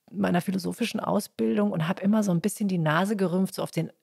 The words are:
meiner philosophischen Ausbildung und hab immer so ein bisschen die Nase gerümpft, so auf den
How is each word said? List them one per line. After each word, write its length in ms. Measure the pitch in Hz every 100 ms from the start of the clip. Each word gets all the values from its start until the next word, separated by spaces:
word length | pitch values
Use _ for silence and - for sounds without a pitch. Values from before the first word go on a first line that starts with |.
| -
meiner 300 | 190 185 175
philosophischen 580 | 180 190 180 180 226 214
Ausbildung 720 | - 196 - - 226 220 208
und 160 | 185 160
hab 120 | 185
immer 200 | 196 220
so 80 | 208
ein 100 | 170
bisschen 260 | 202 - 208
die 100 | 180
Nase 380 | 156 156 190 214
gerümpft, 400 | 185 180 190 -
so 80 |
auf 80 | 151
den 200 | - 165 -